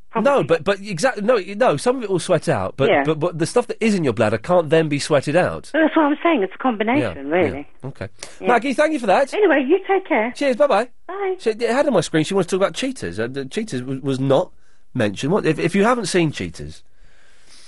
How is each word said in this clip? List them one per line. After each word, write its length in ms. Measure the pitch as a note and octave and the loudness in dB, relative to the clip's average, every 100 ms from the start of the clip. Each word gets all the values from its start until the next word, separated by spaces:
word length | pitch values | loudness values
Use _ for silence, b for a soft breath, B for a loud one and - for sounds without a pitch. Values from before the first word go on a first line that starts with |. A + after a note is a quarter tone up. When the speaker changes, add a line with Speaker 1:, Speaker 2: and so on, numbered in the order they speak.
| - A3+ | -8 0
Speaker 1:
No, 220 | B3 C#4 | 2 2
but, 200 | C#3+ E3 D3+ | 2 0 0
but 160 | G3 | -4
exactly, 420 | G3+ E3 B3+ G#3+ | -4 -2 -2 0
no, 120 | G#3 B3 | 2 2
y-, 200 | F#3 G3+ | 0 0
no, 200 | A#3+ G#3 | 2 2
some 180 | A#3+ C4 | 0 0
of 60 | |
it 60 | G#3 | 0
will 100 | F#3 | -2
sweat 300 | - D#3+ - | 2 0 2
out, 260 | A#2+ F#2+ - | 0 -2 0
but, 140 | C#3+ | 2
Speaker 2:
Yeah. 140 | D#3+ C#3+ | 4 2
Speaker 1:
but, 140 | D#3 | 0
but 180 | F3 E3 | -2 -2
the 60 | D#3+ | 0
stuff 220 | - - | 0 0
that 100 | F#3+ | 0
is 140 | A3 G3+ | 2 2
in 80 | |
your 80 | D3 | 2
bladder 240 | A2 G#2+ G#2+ | 2 2 0
can't 320 | - F3+ D3+ | 2 2 4
then 200 | D#3+ D#3+ | 2 2
be 100 | C#3+ | 0
sweated 360 | - D3 D3 D#3 | 0 0 2 2
out. 320 | D3 D#2+ - | 2 -2 -4
Speaker 2:
That's 220 | D4 D#4 E4 | 2 2 4
what 80 | D4 | 2
I'm 120 | D4 | 2
saying, 220 | E4+ D4+ | 2 2
it's 100 | F#4+ | 0
a 40 | - | -2
combination, 680 | C4 G#3+ G#3+ C4+ G#2+ F2 C#3 | -2 0 0 0 0 -4 -2
Speaker 1:
Yeah, 40 | |
Speaker 2:
really. 340 | E3+ D3+ C3+ D3 - | 2 2 -2 -10 -14
Speaker 1:
yeah, 40 | C3 | -14
okay. 200 | - - - B B | -10 -12 -12 B B
Speaker 2:
Yeah. 60 | F#3 | 0
Speaker 1:
Maggie, 240 | A#3+ C4+ | 2 2
thank 180 | B3+ D4+ | 0 0
you 60 | D4+ | 0
for 80 | A3+ | 2
that. 260 | G3+ C#4 | 2 2
Speaker 2:
Anyway, 300 | F#4 G4+ C#4+ C4 | 2 4 4 2
you 140 | F#4+ F#4+ | 0 2
take 180 | F#4+ - | 0 0
care. 260 | C#4 A3+ | 0 0
Speaker 1:
Cheers, 240 | A#3 C#4+ A#3+ | 0 0 2
bye-bye. 320 | C#4+ G3+ B3 - - | 4 2 0 -6 -12
Speaker 2:
Bye. 280 | F#4+ G4 F#4 | -6 -4 -2
Speaker 1:
She, 100 | A3+ | -2
it 100 | A3 | -2
had 260 | A#3 B3 D4 | 0 2 2
on 60 | |
my 80 | G#3 | 2
screen, 220 | - D#3+ D#3 | 2 0 0
she 80 | |
wants 160 | G3 F3 | 0 0
to 80 | F#3+ | 0
talk 40 | F#3+ | 0
about 80 | - | -2
Cheaters. 420 | C4+ C4 F2+ F#2 | -6 -6 -6 -4
Uh, 80 | A#2 | -4
the 180 | C#3 C3+ | -6 -6
Cheaters 340 | - A3 B2+ | -6 -4 -6
w-, 200 | B2+ C3+ | -6 -6
was 180 | C#3 C3 | -2 0
not 320 | C3+ C3+ F#3 - - - - | 4 4 2 -6 -18 -20 -8
mentioned. 380 | B2+ G#2+ G2 C3+ | -2 -2 0 -2
What, 140 | G3 D#3 | 0 0
if, 120 | D3+ | 0
if 160 | E3 | 0
you 100 | F#3+ G#3+ | 2 2
haven't 220 | B3 F#3+ | 2 0
seen 240 | F#3 D#3+ | 0 0
Cheaters, 520 | - F2+ - D2 - - B B B B B B B | -2 -8 -10 -14 -14 -18 B B B B B B B